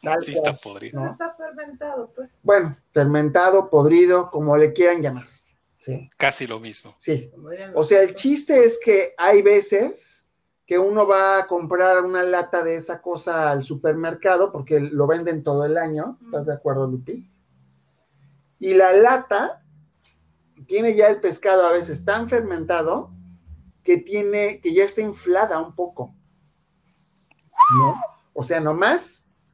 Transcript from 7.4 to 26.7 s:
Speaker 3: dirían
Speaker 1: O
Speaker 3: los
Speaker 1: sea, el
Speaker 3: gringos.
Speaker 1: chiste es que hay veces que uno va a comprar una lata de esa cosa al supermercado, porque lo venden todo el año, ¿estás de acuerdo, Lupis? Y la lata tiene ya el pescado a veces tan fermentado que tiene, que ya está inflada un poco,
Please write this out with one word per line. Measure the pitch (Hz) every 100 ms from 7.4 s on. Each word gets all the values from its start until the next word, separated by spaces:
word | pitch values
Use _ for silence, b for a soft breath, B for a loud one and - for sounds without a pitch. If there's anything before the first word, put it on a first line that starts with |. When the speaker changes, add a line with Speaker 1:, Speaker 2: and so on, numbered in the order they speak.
| 151
Speaker 3:
dirían | 180 190
Speaker 1:
O | 185
Speaker 3:
los | 233
Speaker 1:
sea, | 202
el | 190
Speaker 3:
gringos. | 185
Speaker 1:
chiste | 269 294 - 277 233
es | 233
que | - 202 175 -
hay | 175 202
veces | 202 208 202 196 247 - _ _ _ _ _ _ _
que | 175
uno | 196 214 202
va | 196 196 196
a | 185
comprar | 175 165 180 185 185
una | 180 185
lata | 180 180 175 175
de | 165 165
esa | 165 165
cosa | - 170 185 165 151
al | 139
supermercado, | 135 143 156 156 165 165 196 180 196
porque | 156 131 151
lo | 147 147 143
venden | 165 170 160
todo | 151 143 147
el | 165
año, | 165 151 185 262 233
¿estás | 175 143
de |
acuerdo, | 143 151 135 135
Lupis? | 127 127 214 - _ _ _ _ _ _ _ _ _ _ _ _ _
Y | 185
la | 190 185
lata | 190 233 262 254 208 302 - _ _ _ _ _ _ _ _ _ _ 135
tiene | 196 233 208
ya | 208
el | 208
pescado | 190 156 202 190 175
a |
veces | 175 170 151 -
tan | 214 233
fermentado | 240 214 170 160 175 160 220 - - - - _ - _ _
que | - 175
tiene, | 180 208 202 208 208 202
que | 175
ya | 165 196
está | 208
inflada | 214 202 180 185 214 165
un | 165 -
poco, | 175 - 123 _ _ _ _ _ _